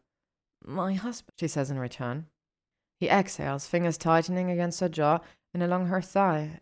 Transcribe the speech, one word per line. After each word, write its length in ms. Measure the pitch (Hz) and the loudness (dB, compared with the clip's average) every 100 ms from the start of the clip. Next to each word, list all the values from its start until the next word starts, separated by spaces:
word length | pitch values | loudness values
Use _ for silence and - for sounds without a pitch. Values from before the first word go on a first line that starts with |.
| _ _ _ _ _ _ - | _ _ _ _ _ _ -10
"My 280 | 180 185 | -4 -2
husband," 380 | 190 233 233 - - | -2 -6 -10 -16 -6
she 80 | 165 | -4
says 240 | 151 135 | -2 -4
in 80 | 135 | -4
return. 480 | 123 - 123 135 160 _ _ _ _ _ _ - | -6 -6 -6 -6 -10 _ _ _ _ _ _ -4
He 100 | 175 | 2
exhales, 580 | 196 - - 143 139 - | 4 2 -2 -4 -4 -2
fingers 300 | 175 170 165 | 0 0 0
tightening 540 | 165 165 165 180 180 | 4 4 4 -2 0
against 300 | 175 175 165 | 0 0 0
her 80 | 185 | -2
jaw 300 | 160 147 170 - _ _ | 2 2 2 0 _ _
and 100 | 175 | -2
along 240 | 175 180 180 | 0 2 0
her 140 | 185 | -2
thigh 580 | 180 196 196 156 151 160 | 0 2 4 2 -2 -8